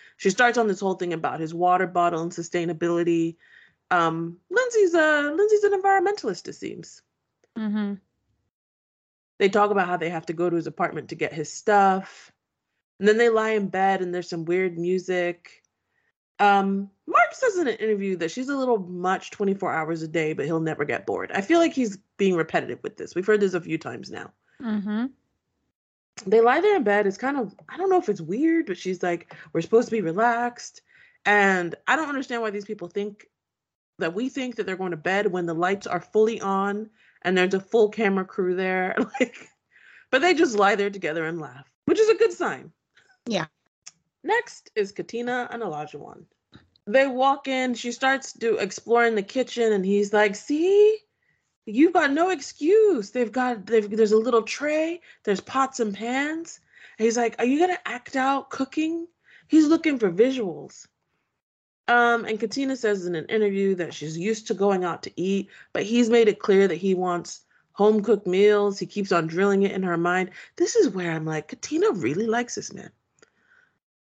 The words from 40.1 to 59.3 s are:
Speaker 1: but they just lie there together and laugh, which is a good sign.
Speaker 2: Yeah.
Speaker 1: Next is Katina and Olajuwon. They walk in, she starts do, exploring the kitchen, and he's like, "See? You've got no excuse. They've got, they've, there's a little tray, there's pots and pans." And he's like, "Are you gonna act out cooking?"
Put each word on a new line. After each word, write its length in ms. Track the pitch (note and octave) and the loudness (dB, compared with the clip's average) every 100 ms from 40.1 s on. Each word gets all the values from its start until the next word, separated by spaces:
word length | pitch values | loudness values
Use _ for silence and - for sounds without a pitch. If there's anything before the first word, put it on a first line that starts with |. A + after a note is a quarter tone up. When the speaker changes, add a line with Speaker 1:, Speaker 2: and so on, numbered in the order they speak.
Speaker 1:
but 100 | C4 | 2
they 140 | F4 | 4
just 220 | D#4 E4 G#3 | 4 2 4
lie 180 | G3+ | 4
there 160 | G#3 G3+ | 2 0
together 360 | G3+ D#3+ E3 D#3+ | -4 -6 -4 -4
and 140 | E3 | -6
laugh, 300 | D3+ C3 - _ | -10 -16 -20 _
which 160 | - F#4+ | 0 2
is 80 | G#4+ | 4
a 80 | F4 | 4
good 160 | A4 | 2
sign. 400 | F4 B3 C3 E3 _ _ _ _ _ - | 0 -6 -6 -14 _ _ _ _ _ -6
Speaker 2:
Yeah. 200 | F#3+ D#3 _ _ _ - - _ _ D4 | -4 -6 _ _ _ -20 -20 _ _ -2
Speaker 1:
Next 440 | A4+ - - - | -2 -2 -12 -10
is 160 | G#3+ G3+ | -6 -6
Katina 580 | - E3 A#3 A#3+ B3 A#3+ | -6 -10 -8 -6 -6 -6
and 100 | - | -8
Olajuwon. 600 | G#3 D3 D3+ D3 - - - _ _ - _ _ - | -8 -8 -10 -14 -18 -20 -20 _ _ -20 _ _ 0
They 200 | B3+ C#4 | 2 2
walk 400 | B3 C4+ C#4 C4+ | 2 2 2 -2
in, 280 | C4 B3+ | -2 -2
she 180 | A3+ A#3+ | -4 -6
starts 400 | A#3 C4 B3+ - | -2 0 0 -4
do, 240 | - A3+ - | -6 -2 0
exploring 580 | F#3+ - - A#3 A#3 | -2 -6 0 2 4
the 80 | A3 | 2
kitchen, 500 | G3 C4 B3 A#3 A3+ | -2 -4 -4 0 0
and 120 | G3+ | 2
he's 280 | F#3+ G3+ G#3 | 2 2 2
like, 200 | G#3 G#3+ | 2 2
"See? 640 | G3 - D4 F4+ G4+ G#4+ A4 _ _ _ _ _ _ - | 0 -4 0 4 6 6 4 _ _ _ _ _ _ -4
You've 260 | G#3+ E4+ | 4 4
got 180 | E4+ C#4+ | 4 2
no 200 | C#4+ F#4 | 2 0
excuse. 800 | E4 - - D4 G#4+ G#4+ C#4 G3 | -2 -6 -4 2 6 6 4 -2
They've 200 | B3+ A3+ | -4 -2
got, 340 | B3+ B3+ A3+ F#3+ | -2 -2 -4 0
they've, 220 | A3+ G#3 | 0 2
there's 180 | A3 G#3+ | 2 4
a 40 | A3 | 4
little 240 | A#3 A#3 | 4 2
tray, 580 | G#3+ - D4 D4+ D#4+ F4 - _ | 0 -4 -2 -2 -2 -6 -14 _
there's 160 | - F#3+ | -4 -4
pots 380 | - C4 C4 B3+ | -2 -2 -2 -2
and 140 | G#3+ | -6
pans." 640 | G3 A#3 C4 D4 D#4+ E4 - _ _ - - | -6 -6 -4 -4 -6 -10 -18 _ _ -18 -2
And 60 | |
he's 120 | A3+ A#3 | 0 2
like, 180 | A#3 - | -2 0
"Are 60 | |
you 140 | B3 C#4+ | 0 2
gonna 180 | F4+ F4 | 2 0
act 320 | - A#3+ - C4 | -8 -12 -6 -2
out 320 | C4 C#4 - | 0 -2 -4
cooking?" 560 | - C4+ - D#4+ E4 E4+ _ _ | -6 -6 -4 -4 -4 -10 _ _